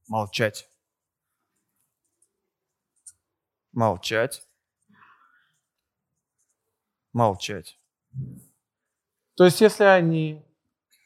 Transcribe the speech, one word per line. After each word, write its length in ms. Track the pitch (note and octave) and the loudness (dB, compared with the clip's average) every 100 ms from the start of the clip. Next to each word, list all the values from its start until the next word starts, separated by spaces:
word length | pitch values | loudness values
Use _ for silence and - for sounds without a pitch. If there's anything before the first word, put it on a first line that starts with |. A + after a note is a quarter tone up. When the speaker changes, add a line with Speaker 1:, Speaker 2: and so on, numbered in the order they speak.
| - | -8
Speaker 1:
Молчать. 600 | A2 G2+ - A2 - - _ _ _ _ _ _ _ _ _ _ _ _ _ _ _ _ _ _ _ _ _ _ _ - - _ _ _ _ _ | -6 -6 -4 -4 -6 -18 _ _ _ _ _ _ _ _ _ _ _ _ _ _ _ _ _ _ _ _ _ _ _ -20 -20 _ _ _ _ _
Молчать. 680 | A#2 A2+ F2+ - A2+ B2 - - _ _ _ _ _ - _ _ _ _ _ _ _ _ _ _ _ _ _ _ _ _ _ _ _ _ | -4 -2 -2 -6 -4 -4 -8 -20 _ _ _ _ _ -20 _ _ _ _ _ _ _ _ _ _ _ _ _ _ _ _ _ _ _ _
Молчать. 640 | A#2+ A2+ F#2 - G2 - - _ _ _ C3 C3 - - _ _ _ _ _ _ _ _ - | -2 -2 -2 -8 -12 -16 -20 _ _ _ -14 -14 -16 -20 _ _ _ _ _ _ _ _ 4
Speaker 2:
То 80 | |
есть, 160 | F3+ - | 4 6
если 240 | G#3+ - | 2 4
они 600 | G3+ F#3 E3 D#3+ D#3 D#3 - _ _ _ _ _ | 4 6 4 -2 -4 -8 -18 _ _ _ _ _